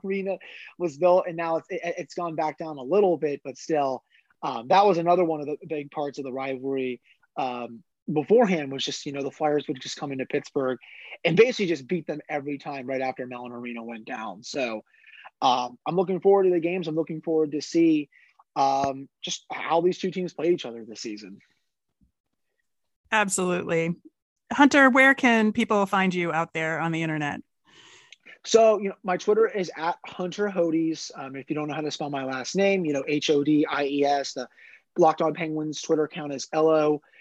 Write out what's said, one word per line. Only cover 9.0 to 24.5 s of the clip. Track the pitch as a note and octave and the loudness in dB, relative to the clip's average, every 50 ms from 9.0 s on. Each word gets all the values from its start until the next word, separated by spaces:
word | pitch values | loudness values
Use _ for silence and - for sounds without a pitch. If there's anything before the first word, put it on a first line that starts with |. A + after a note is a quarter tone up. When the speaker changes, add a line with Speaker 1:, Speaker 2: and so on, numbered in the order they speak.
| - | -10
Speaker 1:
you | D3+ | -10
know, | C#3 C#3+ | -8 -6
the | C3+ C3+ | -6 -8
Flyers | - - D#3 D3+ D3 D3 - | -6 -2 0 0 0 0 0
would | - - - | -2 -8 -8
just | - D3 - | -8 -12 -10
come | - D3 C#3 | -10 -8 -8
into | C3+ C3 B2 | -6 -6 -6
Pittsburgh | - - C#3+ - - - C#3+ C3 C3 B2+ - - - - - - - - - - | -4 -4 -4 -4 -4 -4 -2 -2 -2 -2 -4 -8 -20 -20 -20 -18 -18 -10 -2 -2
and | E3+ E3 | 2 6
basically | G#3 A#3 B3+ - - G3+ | 6 6 6 4 -2 0
just | E3 E3 C3+ B2+ | -2 -2 -2 -2
beat | A#2+ F#3 E3 D#3 | -4 -4 -4 -4
them | - D3+ D3+ - - | -6 -10 -10 -8 -6
every | D3+ D3 C#3 D3 C#3+ | -6 -6 -6 -6 -8
time | C3+ - D#3 C#3 C3+ B2 | -8 -8 -10 -10 -10 -8
right | C3 C3+ C3 | -6 -4 -2
after | C3 C3 B2 - B2+ | -2 -4 -4 -6 -8
Mellon | B2 B2 B2 B2 A#2+ | -10 -10 -12 -12 -12
Arena | A#2+ A#2+ B2 A#2+ A#2 A#2 A2+ | -12 -10 -10 -10 -10 -10 -10
went | A#2 A#2 A2 G#2+ | -10 -12 -12 -12
down. | - C3 A2+ A2 G#2 F2+ G#2+ A#2+ | -12 -10 -10 -10 -10 -12 -12 -14
So, | - - C#3+ B2+ A2+ A2 G#2+ - _ _ _ _ - - - - - _ - | -10 -6 -4 -4 -4 -6 -8 -12 _ _ _ _ -20 -20 -20 -20 -16 _ 0
um, | - B2+ B2 B2+ B2 B2 B2 - - | 2 2 2 2 0 -6 -8 -10 -6
I'm | D3 E3+ | -4 0
looking | F#3+ F#3 F#3 F#3+ F3+ | 0 0 0 -2 2
forward | - G3 G3 G3 F#3+ | 4 6 6 6 6
to | F#3 | 4
the | F3 E3 | 2 2
games. | D#3 E3+ F#3 F#3+ D#3+ | 0 -2 -2 -2 -4
I'm | E3+ D#3 | -4 -2
looking | E3 D#3 - D#3+ D#3 | -4 -4 -4 -6 -8
forward | - E3+ D#3+ D#3 D#3 D3 | -4 0 0 0 0 0
to | D3+ C#3+ | -2 -6
see, | - - - E3 E3 D#3+ D#3 D3+ C#3+ _ _ _ _ _ _ _ _ _ - | -6 0 2 4 4 4 4 2 0 _ _ _ _ _ _ _ _ _ -2
um, | D3+ C#3 C3+ C3+ C3+ C#3 C#3 C3+ C3+ C3+ - _ _ | 0 2 2 2 0 0 -2 -4 -6 -10 -16 _ _
just | - F#3 - - _ - | -10 -8 -8 -10 _ -12
how | - - F#2 - D#3+ E3+ | -10 -8 -2 0 0 2
these | E3+ F#3 E3+ | 2 2 0
two | - - F#3 | 0 -4 -6
teams | D#3 F#3 F3+ D#3+ - | -4 -4 -6 -6 -6
play | - D#3 F3 | -2 0 0
each | F3+ - - | 0 0 -2
other | A#2+ A#2 A#2 G#2+ | -10 -12 -12 -14
this | A#2 G#2 - | -14 -14 -12
season. | - A2+ G#2 G#2 G#2 F#2 G2+ - _ _ _ _ _ _ _ _ _ _ _ _ _ _ _ _ _ _ _ _ _ _ _ _ _ _ _ _ _ _ _ _ _ - | -10 -10 -10 -10 -14 -18 -20 -20 _ _ _ _ _ _ _ _ _ _ _ _ _ _ _ _ _ _ _ _ _ _ _ _ _ _ _ _ _ _ _ _ _ 0
Speaker 2:
Absolutely. | A3+ G#3+ G3+ G3 - G3 F#3 F3+ F3 F3 - - E3 E3 E3 E3+ E3+ - _ - _ _ _ _ _ _ _ - | 2 2 2 2 0 -2 0 0 -2 -2 -2 -2 0 0 0 0 -4 -6 _ -20 _ _ _ _ _ _ _ -2